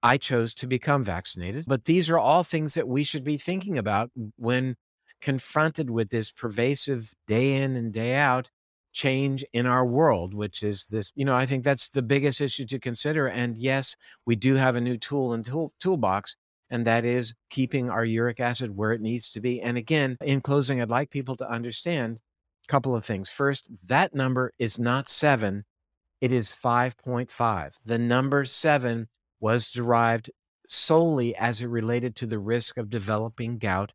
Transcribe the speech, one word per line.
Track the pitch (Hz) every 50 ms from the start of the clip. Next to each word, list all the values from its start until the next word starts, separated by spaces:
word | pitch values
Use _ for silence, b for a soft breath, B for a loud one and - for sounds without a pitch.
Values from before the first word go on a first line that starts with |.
| -
I | 120 123 143
chose | - - 135 120 113 117 -
to | - -
become | 123 131 123 - - 143 143 127
vaccinated, | 101 85 87 92 - - 92 87 90 101 139 165
but | 123 135 127 -
these | - 165 180 175 156
are | 165 165
all | 110 120 147 175 180
things | - - 160 156 151 -
that | 170 135
we | 117 123 135 147
should | 143 - 156 127
be | 143 151 143
thinking | - - 180 190 180 202 185 139
about | 104 107 104 98 113 120 _ 127 113 104 -
when | _ 120 117 123 127 131 131 123 _ _ _ _ _ b b b b -
confronted | - 135 131 - - - 151 156 160 156 - 156 127
with | 113 113 113 101
this | - 117 110 -
pervasive | - - - 117 104 107 120 131 143 135 - - 139 120 113 110 _ _ _
day | - 107 113 127 139 139
in | 135 139 135 131
and | 123 117 113
day | 101 113 113 120 127
out | 139 147 139 127 127 127 - _ _ _ _ _ _ _ _ _
change | - - 139 131 131 139 139 135 135 135 - _
in | 117 123
our | 127 123 127 127
world, | 123 120 135 160 156 120 92 82 92 98
which | 104 104 104 - - -
is | 104 104 98 - -
this, | 104 110 101 - _
you | - 139
know, | 139 131
I | 123 131
think | 127 139 131 123
that's | 143 139 127 - -
the | - 139 123
biggest | 113 139 143 135 147 127 -
issue | 147 135 - - 135
to | 110 135 127
consider. | - 127 117 - - 147 156 156 143
And | 131 95 123 120 120 117
yes, | 110 120 131 131 135 135 - - B B B B B B
we | - 117
do | 107 98 131 135
have | 135 131 131 123
a | 120
new | 120 123 127 113
tool | - - 143 143 131 123 120
in | 113 110
tool-, | 113 127 156 165 143 _ _
toolbox, | - 180 190 156 113 98 92 101 101 - - _ _ _ _ _ _ _
and | 123 117 117
that | 117 113 117 113
is | 120 120 123 120 113 117 _ _ _
keeping | - 135 131 127 - 139 123 123
our | 104 110 117
uric | 113 110 113 117 120 113 -
acid | 123 120 120 - 131 113 101
where | 98 107 110 117
it | 113
needs | 107 110 117 120 113 -
to | - 110
be. | 104 127 123 123
And | - 120 120 123
again, | 113 - 160 151 143 131 127 123 -
in | 139 139 135 -
closing, | - 139 143 135 123 139 127
I'd | 120 107
like | 117 123 147 -
people | _ 143 131 123 131
to | - 131 113
understand | 117 117 117 120 110 - - 170 175 151 123 113 117 110 _ _ _ _ _ _ _ _ _ -
a |
couple | - 139 123 135 123
of | 113 104
things. | - 113 95 95 -
First, | - - 139 139 139 131 - - 117 101 -
that | 90 123 143 185 196 -
number | 139 131 131 131 127 127 123 - _
is | 123 113 - -
not | 120 120 123 135 139 -
seven, | - - - 151 139 120 110 101 98 101 104 _ _ _ _ _ _ _ _ _ _ _
it | - 127
is | 127 123 110 - -
five | - - 127 120 120 123 127 120 _
point | _ 127 127 120 123 123
five. | - - 123 113 107 90 76 71 _ _ _
The | 110 113 117
number | 120 120 120 127 131 139 135 143 139
seven | 127 - - - 160 147 143 127 123 117 117 117 113 _ _ _ _ _ _
was | - 107 113 120 113 -
derived | - 123 120 117 120 117 117 117 117 113 110 - - _ _ _ _ _ _ _
solely | - - - - 160 160 170 165 156 135 120 117 113
as | - 110 120 120 107 120
it | 120
related | 120 117 110 110 120 123 120 127 107
to | - -
the | 113 110 107
risk | 98 104 117 120 117 - -
of | - 117 101
developing | 110 117 98 101 110 107 110 113 110 - 120 113 120 110
gout. | 107 104 92 95 101 104 _